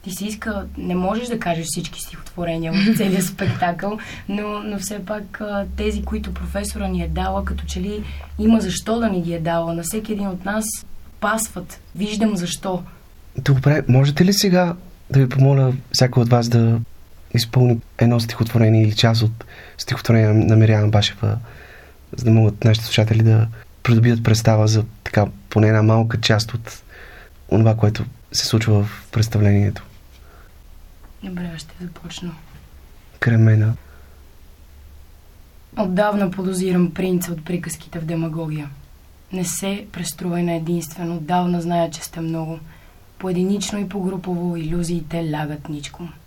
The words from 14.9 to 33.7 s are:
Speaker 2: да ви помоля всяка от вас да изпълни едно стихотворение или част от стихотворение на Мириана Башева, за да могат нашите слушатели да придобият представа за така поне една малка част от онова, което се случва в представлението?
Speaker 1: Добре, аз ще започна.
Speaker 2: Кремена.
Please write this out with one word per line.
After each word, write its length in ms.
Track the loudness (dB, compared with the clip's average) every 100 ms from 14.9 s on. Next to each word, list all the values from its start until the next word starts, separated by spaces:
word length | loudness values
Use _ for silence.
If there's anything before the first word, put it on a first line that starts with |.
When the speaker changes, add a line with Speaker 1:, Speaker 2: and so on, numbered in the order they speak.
| -20 0
Speaker 2:
да 100 | 2
ви 100 | 2
помоля 440 | 4 4 6 2 0 -6
всяка 280 | 0 2 4
от 100 | 4
вас 200 | 4 4
да 300 | 4 4 2 -2 -14 -20 -20 -4
изпълни 460 | -2 0 2 4 2 -2 0
едно 220 | 2 2
стихотворение 640 | -2 -2 0 4 6 6
или 120 | 4 4
част 260 | 2 4
от 240 | 0 -2 -14 -20 -20 -16
стихотворение 500 | -8 -6 2 4 6
на 220 | 4 6 6
Мириана 320 | 6 6 4
Башева, 500 | 2 2 -2 -2 -2 -8 -18 -20 -20 -20 -20 -16 -2
за 80 | 4
да 60 |
могат 320 | 6 6 4
нашите 220 | 2 2 0
слушатели 380 | 0 2 4
да 240 | 6 4 2 -4 -20 -8
придобият 400 | 2 4 6 4
представа 440 | 2 4 4 4 4
за 160 | 2 -2 -8
така 220 | -2 0 0 -4 -2
поне 180 | 2 4
една 160 | 6
малка 380 | 4 4 2 0
част 320 | 2 2 0
от 280 | -8 -10 -18 -20 -20 -20 -20 -20 -20 0
онова, 260 | 4 4 4
което 280 | 2 0 -8 -12 -8
се 140 | -6 0
случва 380 | 0 4 2
в 240 | 2 -6 -6
представлението? 760 | -2 0 2 4 4 2 -2 -14 -20 -20 -20 -20 -20 -20 -20 -20 -20 -20 -20 -20 -18
Speaker 1:
Добре, 280 | -12 -10 -10 -10
аз 60 |
ще 120 | -16 -16
започна. 500 | -16 -14 -16 -12 -12 -14 -20 -20 -20 -20 -20 -20 -20 -2
Speaker 2:
Кремена. 540 | 2 4 6 6 4